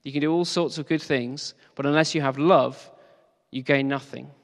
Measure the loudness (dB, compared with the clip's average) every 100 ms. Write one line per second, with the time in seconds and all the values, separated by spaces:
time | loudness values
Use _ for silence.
0 | -6 -2 0 0 0 -2 -2 -4 -4 -4
1 | 0 -2 -2 -8 -12 -16 _ -6 0 2
2 | 2 0 -2 0 4 6 4 -4 -20 -20
3 | -20 _ _ _ _ -10 0 0 2 -4
4 | -6 -16 -16 -20